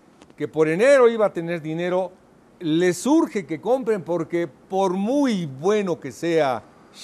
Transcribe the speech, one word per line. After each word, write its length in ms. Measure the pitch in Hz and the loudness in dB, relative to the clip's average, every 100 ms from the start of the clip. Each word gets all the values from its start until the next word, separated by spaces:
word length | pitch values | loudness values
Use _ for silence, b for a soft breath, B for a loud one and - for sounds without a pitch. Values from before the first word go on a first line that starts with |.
| _ _ - - | _ _ -20 -10
que 120 | 147 | -6
por 180 | 147 156 | 0 0
enero 420 | 165 254 277 240 | 2 4 6 6
iba 180 | 226 202 | 4 0
a 60 | |
tener 300 | 175 165 170 | -2 -6 -6
dinero. 480 | 156 160 175 180 190 - _ _ _ - | -6 -6 -2 -2 -4 -8 _ _ _ -10
Le 340 | 165 160 180 | -2 2 2
surge 540 | 170 247 311 320 214 156 | 0 2 2 2 -2 -6
que 140 | 156 | -6
compren 420 | 185 262 226 208 | -2 -2 0 -4
porque 460 | 151 175 156 170 170 | -2 -4 -2 -4 -4
por 460 | - - 190 196 | -8 -6 -2 0
muy 520 | 185 208 285 277 202 160 | 0 0 0 0 0 -4
bueno 540 | 131 175 214 196 160 | -4 0 0 0 -4
que 100 | 139 | -8
sea 540 | 117 165 165 143 113 - - - - | -6 0 2 2 0 -6 -20 -20 -8